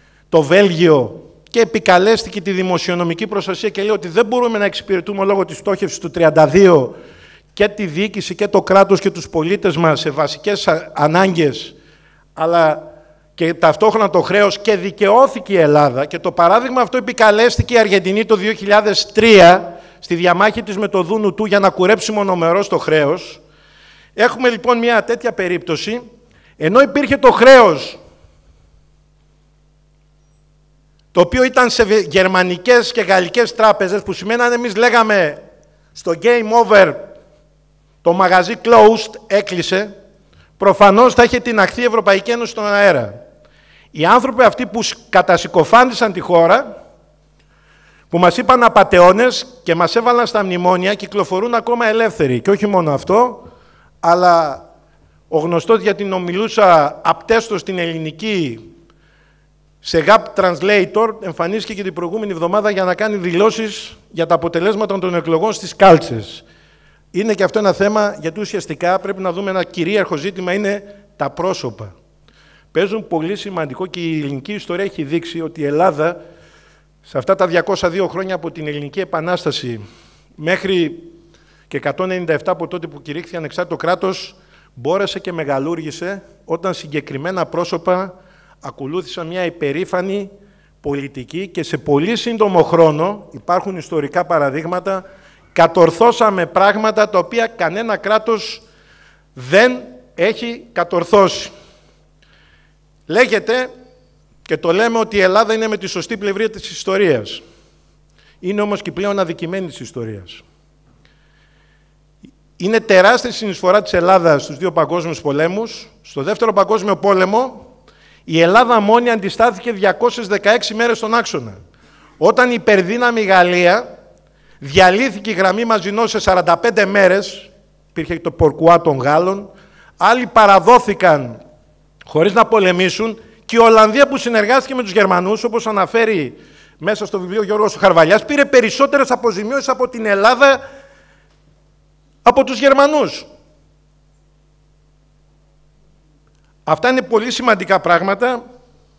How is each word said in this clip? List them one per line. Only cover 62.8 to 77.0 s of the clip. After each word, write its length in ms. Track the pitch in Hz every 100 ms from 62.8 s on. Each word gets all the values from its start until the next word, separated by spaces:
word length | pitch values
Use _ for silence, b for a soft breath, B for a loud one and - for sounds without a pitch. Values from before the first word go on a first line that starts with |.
να 100 | 180
κάνει 220 | 180 214 202
δηλώσεις 800 | 175 175 220 - 220 - - - _
για 160 | - 165
τα 80 |
αποτελέσματα 640 | 165 165 165 190 202 202 196
των 160 | 185
εκλογών 380 | 175 156 160 220
στις 240 | - 185 -
κάλτσες. 680 | 190 160 - 113 - - b b b b b b _
Είναι 240 | 175 220
και 80 | 202
αυτό 160 | 185 214
ένα 140 | 202
θέμα, 440 | 185 202 214 208 -
γιατί 200 | 160 208
ουσιαστικά 580 | 202 196 - 147 175 185
πρέπει 240 | 196 190
να 100 | 185
δούμε 180 | 170 196
ένα 120 | 185
κυρίαρχο 540 | 170 - 165 208 175 156
ζήτημα, 360 | 143 185 180
είναι 520 | 196 202 202 - - _ -
τα 140 | 139
πρόσωπα. 640 | - 180 - 127 107 104 - _ _ b b b b b
Παίζουν 360 | 156 190 220 -
πολύ 300 | 165 165 202
σημαντικό, 500 | 208 180 147 127 185
και 140 | 180
η 200 | 165 156
ελληνική 320 | 143 139 165
ιστορία 320 | 208 - 175
έχει 180 | 196 -
δείξει 380 | 139 165 165 165
ότι 200 | 160 160
η 40 |
Ελλάδα, 560 | 143 147 185 147 160 175 b b b b b b b _